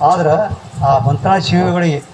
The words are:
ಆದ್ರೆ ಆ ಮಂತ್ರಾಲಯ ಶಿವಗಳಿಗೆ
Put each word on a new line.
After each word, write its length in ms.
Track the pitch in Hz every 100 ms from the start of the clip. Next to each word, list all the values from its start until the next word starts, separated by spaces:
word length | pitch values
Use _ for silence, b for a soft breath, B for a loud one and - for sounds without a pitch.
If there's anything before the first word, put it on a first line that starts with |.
ಆದ್ರೆ 340 | 151 180 156 165 208 - - - -
ಆ 140 | 135
ಮಂತ್ರಾಲಯ 420 | 123 143 185 196
ಶಿವಗಳಿಗೆ 640 | - 175 180 175 170 139 -